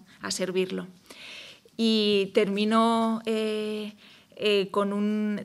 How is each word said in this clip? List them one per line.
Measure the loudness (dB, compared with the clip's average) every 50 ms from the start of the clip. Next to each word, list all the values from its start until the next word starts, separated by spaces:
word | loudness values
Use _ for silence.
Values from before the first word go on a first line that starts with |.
| -20 -20 -18 -12
a | -8 -6
servirlo. | -6 -4 -4 -2 0 0 0 -2 -2 -6 -8 -10 -14 -20 _ -20 -20 -20 -18 -18 -18 -18 -18 -20 -20 -20 -20 -10 _
Y | 0 2 2 4 4 4 2 2 2 2 2 2
termino, | 2 2 2 0 0 0 2 4 4 4 4 2 2 2 0 -2 -2 -2
eh, | -2 -2 -2 -2 -2 -4 -4 -4 -6 -6 -8 -8 -10 -12 -16 -20 -20 -20 -20 _ _ -8
eh, | -2 0 2 2 2 2 2
con | 0 0 0 2 2
un | 0 0 0 0 0 0 0 -2 -4